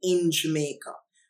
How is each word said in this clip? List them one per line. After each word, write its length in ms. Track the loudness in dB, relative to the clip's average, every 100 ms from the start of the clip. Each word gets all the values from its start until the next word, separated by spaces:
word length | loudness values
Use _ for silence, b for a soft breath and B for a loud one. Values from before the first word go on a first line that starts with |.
in 280 | 0 2 2
Jamaica. 640 | 2 0 0 -2 -6 -14 -18 _ _ _